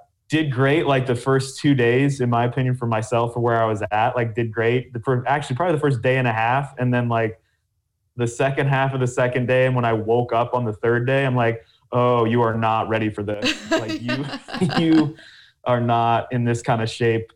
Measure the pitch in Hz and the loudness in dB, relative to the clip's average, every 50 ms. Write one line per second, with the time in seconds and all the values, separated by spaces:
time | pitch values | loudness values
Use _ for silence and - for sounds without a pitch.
0 | - _ _ _ _ - 147 156 160 143 123 120 135 135 147 165 - 139 139 131 | -14 _ _ _ _ -4 -2 -2 0 0 0 0 2 2 2 2 2 2 0 0
1 | 123 127 120 117 - 135 135 135 135 - - - - 147 143 127 120 117 120 131 | 0 0 -2 -2 0 0 0 0 0 -4 -6 -2 2 2 4 4 4 4 4 4
2 | 139 143 139 - 123 120 120 117 120 120 123 135 127 127 123 127 123 117 113 110 | 2 2 0 0 0 0 2 0 0 0 0 -2 -2 -2 -2 -2 -2 -2 -2 -2
3 | 107 - 123 117 120 117 - 123 117 120 117 117 113 113 110 104 101 - 104 107 | -2 0 0 0 0 0 -2 -2 0 2 2 2 2 2 0 -2 -2 -2 0 2
4 | 113 127 127 127 117 113 107 120 117 113 107 117 113 117 120 127 127 - - 117 | 2 2 0 0 -2 -2 -2 -4 -4 -4 -2 0 0 2 2 0 -2 -6 -10 -6
5 | - 135 131 120 127 123 139 151 147 - 135 123 170 180 160 147 151 147 135 113 | -2 0 0 0 0 0 -2 -2 -2 -4 -4 -2 0 0 0 2 2 0 0 0
6 | 104 127 127 135 127 120 110 110 113 120 127 139 143 135 - - 127 123 123 123 | 0 0 2 2 2 0 0 0 2 2 0 0 -2 -4 -6 -4 -2 0 0 0
7 | 120 120 117 113 113 110 110 _ _ _ _ _ _ _ _ _ _ _ _ _ | 0 0 0 0 0 -2 -4 _ _ _ _ _ _ _ _ _ _ _ _ _
8 | _ _ - 120 120 117 - - 139 135 139 147 139 135 139 131 135 135 131 131 | _ _ -6 -4 -4 -4 -2 -2 -2 -2 0 0 0 0 2 2 0 0 0 -2
9 | 127 120 - 139 127 123 123 131 123 117 127 127 131 131 127 123 120 117 113 110 | -2 -2 0 0 0 0 0 -2 0 0 2 2 2 2 2 0 0 0 0 0
10 | 101 110 117 123 120 - 117 117 120 120 - 123 123 110 104 - - 117 120 120 | 0 0 0 0 0 0 0 -2 0 0 -2 -2 -2 -2 -6 -2 0 0 2 2
11 | 120 127 135 135 139 131 123 123 117 117 113 113 - _ _ _ _ - 120 123 | 0 0 0 0 0 0 0 0 0 0 -2 -4 -8 _ _ _ _ -4 0 0
12 | 123 123 123 120 113 110 117 120 120 113 110 113 113 110 110 110 - 101 113 113 | 2 2 2 2 2 2 2 2 2 2 0 0 0 0 0 0 -2 -2 -2 -2
13 | 110 107 104 107 104 101 104 104 - 285 302 - - 214 330 311 - - 214 - | -2 -2 -4 -4 -6 -6 -6 -4 -4 -4 -4 -4 -4 -2 -2 -2 -2 -4 -8 -8
14 | 113 - - 135 143 143 277 262 - - - - 185 156 - - 165 160 160 156 | -6 -6 -4 -4 -6 -8 -10 -12 -12 -10 -4 -2 -2 0 0 2 2 4 4 4
15 | 151 143 - - - - - - - _ _ _ - 127 123 120 117 117 117 117 | 4 2 -2 -10 -20 -20 -20 -20 -20 _ _ _ -2 0 0 0 2 2 2 2
16 | 117 117 117 113 - - 127 123 120 120 120 117 - - 120 113 113 113 - - | 2 2 2 0 0 -2 -2 0 0 0 0 -2 0 -2 0 0 0 -4 -2 0
17 | 120 117 113 113 151 - _ | 0 2 2 0 -2 -8 _